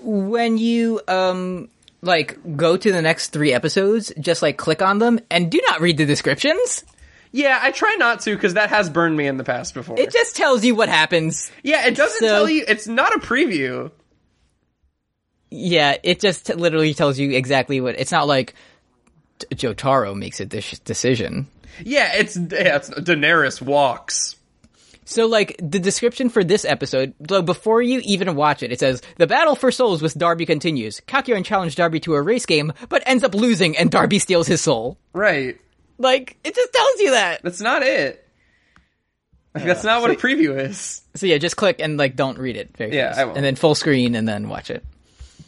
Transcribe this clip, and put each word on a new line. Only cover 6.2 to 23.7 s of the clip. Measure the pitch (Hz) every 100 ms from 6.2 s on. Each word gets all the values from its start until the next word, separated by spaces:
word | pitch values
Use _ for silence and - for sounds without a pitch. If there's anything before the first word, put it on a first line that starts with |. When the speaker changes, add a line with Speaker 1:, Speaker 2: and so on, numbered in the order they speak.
| 139 143 285 359 494 - - _ - _ _
Speaker 2:
Yeah, | 247 277 254
I | 262
try | - 427 427
not | 240 226
to | 220 202
'cause | 202
that | 190 208
has | 208 180
burned | 156 165 151
me | 143
in | 131
the |
past | 123 123 123
before. | 131 117 117
Speaker 1:
It | 285
just | 466 466 -
tells | 294 247
you | 240 220
what | 214
happens. | 156 156 170 160 - - -
Speaker 2:
Yeah, | 277 302 240
it | 262
doesn't | 320 -
Speaker 1:
So | 220
Speaker 2:
tell | 208 311
you. | 311 214
It's | 220 214
not | 233 370 440
a |
preview. | - 247 311 160 131 127 139 - _ _ _ _ _ _ _ _ _ _ _ _ _ _ -
Speaker 1:
Yeah, | 151 180 170 143 139
it | 175 175
just | 202 165 -
t-, |
literally | 170 170 156 156
tells | 147 147 131
you | 139
exactly | 131 127 135 123 135
what, | 127 -
it's | -
not | 170 147
like, | 135 120 - - _ _ _ _ _ _ - -
Jotaro | - 127 95 135 135 101 98
makes | 101 -
a | 95
dis-, | 107 - -
decision. | - 107 127 117 90 - 139 _ - -
Speaker 2:
Yeah, | 214 285 190 196
it's, | 208 175
yeah, | 170 180 180 143
it's, | -
Daenerys | 143 - 151 147 170 135 -
walks. | 127